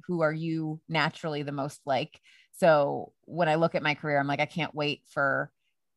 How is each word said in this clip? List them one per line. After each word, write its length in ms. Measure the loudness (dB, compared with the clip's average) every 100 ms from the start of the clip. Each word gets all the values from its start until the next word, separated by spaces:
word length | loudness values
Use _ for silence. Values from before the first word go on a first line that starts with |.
| -6
who 160 | 0
are 120 | 0
you 460 | 0 -4 -4 -4 -8 -4
naturally 520 | 0 0 -2 -6 -4
the 120 | -4
most 280 | -6 -6 -8 -2
like? 340 | -2 -2 -10 _ -20 _
So 600 | 2 6 6 4 -2 -10 _
when 260 | -10 -2 2
I 60 | 2
look 200 | 2 0
at 60 |
my 120 | -2 -2
career, 240 | 0 0
I'm 80 | 0
like, 140 | -2
I 40 | -4
can't 300 | -4 -6 -2
wait 280 | -4 -4 _
for 440 | -2 0 0 -4 _ _ _ _